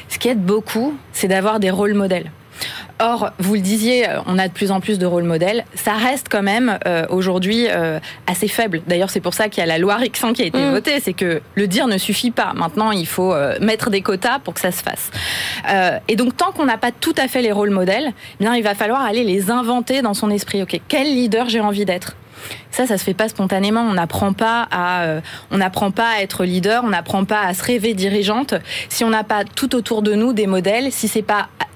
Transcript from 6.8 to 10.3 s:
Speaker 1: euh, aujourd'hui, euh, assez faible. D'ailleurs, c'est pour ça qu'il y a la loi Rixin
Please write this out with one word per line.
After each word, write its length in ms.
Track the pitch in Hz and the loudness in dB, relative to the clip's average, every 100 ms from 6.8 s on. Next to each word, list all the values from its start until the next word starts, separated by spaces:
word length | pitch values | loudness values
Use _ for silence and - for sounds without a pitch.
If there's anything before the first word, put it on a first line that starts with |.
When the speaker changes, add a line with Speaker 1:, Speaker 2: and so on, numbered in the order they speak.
| 180 | 0
Speaker 1:
euh, 180 | 170 160 | 0 0
aujourd'hui, 560 | 185 190 185 185 226 233 | 0 0 0 0 0 0
euh, 320 | 175 165 156 - - - | 0 0 -2 -8 -10 -6
assez 220 | 180 208 | -2 -2
faible. 320 | - 226 170 165 | 0 -2 -2 0
D'ailleurs, 240 | 175 190 | 0 0
c'est 100 | 190 | 0
pour 140 | 180 | -2
ça 160 | - 214 | -2 -2
qu'il 100 | 202 | 0
y 20 | |
a 40 | 165 | 0
la 100 | 160 | 2
loi 200 | 185 208 | 2 2
Rixin 360 | 254 - 233 | 0 -2 -2